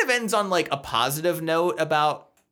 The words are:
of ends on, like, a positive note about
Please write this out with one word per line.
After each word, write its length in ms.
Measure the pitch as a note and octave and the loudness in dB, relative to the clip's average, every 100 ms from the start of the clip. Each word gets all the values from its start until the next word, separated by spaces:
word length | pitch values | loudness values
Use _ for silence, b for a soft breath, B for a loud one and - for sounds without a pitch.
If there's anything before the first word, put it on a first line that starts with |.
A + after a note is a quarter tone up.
of 60 | C4 | 2
ends 220 | A#3+ A3 G#3 | 0 0 0
on, 160 | G3 | 2
like, 160 | F3 E3 | 0 0
a 60 | C#3+ | -4
positive 640 | - A2+ C3 D3 F3 E3 | -2 0 0 0 0 0
note 380 | D#3+ E3 F3 - | 0 0 0 0
about 480 | D#3 D3+ D3+ C#3 - _ _ | 0 2 2 -2 -10 _ _